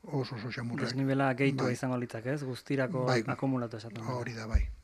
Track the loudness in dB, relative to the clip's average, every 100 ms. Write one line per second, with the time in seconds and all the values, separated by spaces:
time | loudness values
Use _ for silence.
0 | -2 -2 -2 -4 -4 -4 -4 -2 -2 0
1 | 2 4 4 4 4 4 0 0 0 0
2 | -2 -4 -4 -4 -4 -8 -2 0 2 2
3 | 4 2 2 0 0 0 -2 -6 -10 -8
4 | -4 -4 -4 -6 2 2 2 -4